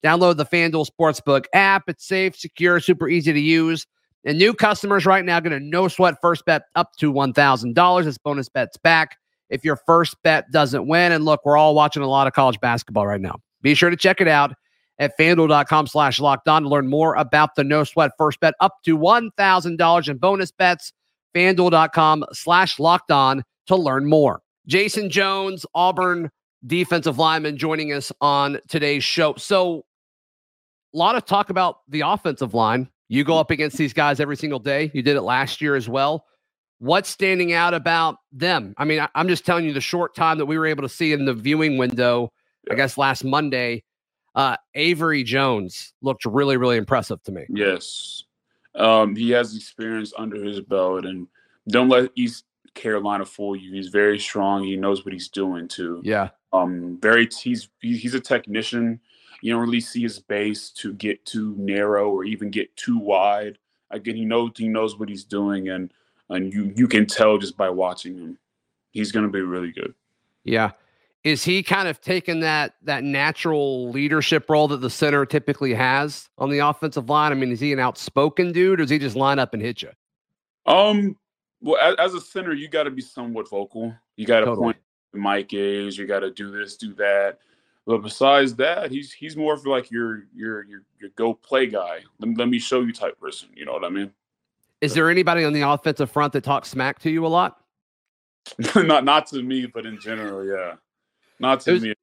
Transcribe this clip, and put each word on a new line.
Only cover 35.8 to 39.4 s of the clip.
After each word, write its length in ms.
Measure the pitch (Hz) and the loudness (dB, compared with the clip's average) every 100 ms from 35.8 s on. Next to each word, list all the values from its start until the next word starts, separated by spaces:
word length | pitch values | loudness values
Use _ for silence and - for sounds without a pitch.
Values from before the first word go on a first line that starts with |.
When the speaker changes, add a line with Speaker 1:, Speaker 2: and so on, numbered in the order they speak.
| 117 | -2
Speaker 1:
well. 380 | 131 139 156 _ _ _ _ _ _ | -2 0 -2 _ _ _ _ _ _
What's 300 | 120 180 202 | 0 0 0
standing 460 | - 190 185 175 | -2 0 0 0
out 180 | 170 175 | 2 2
about 440 | 170 156 165 160 - _ | 0 0 0 0 -2 _
them? 420 | 135 170 170 98 - | -6 -2 -2 -4 -6
I 80 | |
mean, 160 | 151 156 | -2 0
I, 80 | 147 | -2
I'm 140 | - 175 | -2 0
just 180 | 175 | 0